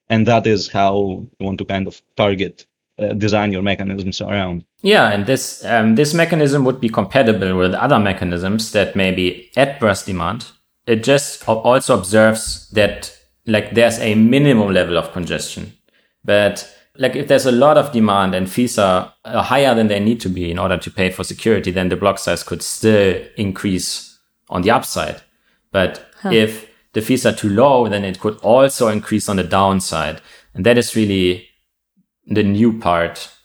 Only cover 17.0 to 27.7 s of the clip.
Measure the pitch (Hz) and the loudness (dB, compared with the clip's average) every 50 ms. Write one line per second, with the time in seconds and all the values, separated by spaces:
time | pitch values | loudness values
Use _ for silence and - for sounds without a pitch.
17 | 131 127 - 147 143 - 139 127 131 131 120 120 139 151 151 147 - - - 113 | -2 -2 -2 -2 0 2 2 2 4 2 4 4 6 6 6 4 2 2 0 2
18 | 110 104 98 98 95 95 92 92 92 92 - 123 123 120 - 110 101 95 92 92 | 2 4 4 2 2 0 0 -2 -4 -4 -2 -2 -2 -2 0 0 2 2 2 0
19 | - - _ _ - 110 120 110 95 - 123 143 139 131 117 113 110 104 101 101 | -2 -6 _ _ -12 -6 -4 -4 -2 0 2 2 2 4 4 2 2 2 2 0
20 | 101 110 120 117 - 95 90 92 87 85 85 92 92 92 90 82 - - - - | 0 0 -2 -2 -4 -6 -4 -4 -4 -4 -4 -2 -2 -2 -2 -4 -6 -8 -4 -2
21 | 92 90 - - 92 - - - - 113 110 95 - 101 90 92 90 90 92 82 | -2 -2 -2 -6 -10 -10 -8 -4 0 0 0 0 0 -2 -2 -2 -2 -2 -2 0
22 | 101 98 98 - - 98 87 - - - 90 80 - - - - - 110 110 101 | 0 0 0 0 -2 -4 -4 -4 -4 -8 -10 -8 -8 -10 -6 0 2 4 4 4
23 | 101 95 90 92 - - - - 104 98 92 - - 101 92 90 - - - - | 4 2 0 -2 -6 -12 -8 -6 -4 -4 -4 -4 -4 -2 -2 -2 -4 -6 -8 -10
24 | - - - _ _ _ _ _ _ - 82 92 87 104 117 - - - - 90 | -12 -16 -20 _ _ _ _ _ _ -8 -6 -2 0 2 2 0 0 -4 -6 -6
25 | 78 - - - _ _ _ _ _ _ _ _ _ _ - 98 90 82 - - | -6 -6 -8 -12 _ _ _ _ _ _ _ _ _ _ -2 0 0 0 -4 -8
26 | - _ _ _ - 196 117 110 110 107 - - - - _ _ _ _ - 107 | -18 _ _ _ -4 0 2 2 2 2 -2 -8 -16 -20 _ _ _ _ -6 -4
27 | 107 - 131 123 - 113 101 - - 104 98 - 139 143 | -2 0 0 0 0 0 -2 0 -2 -2 2 4 4 4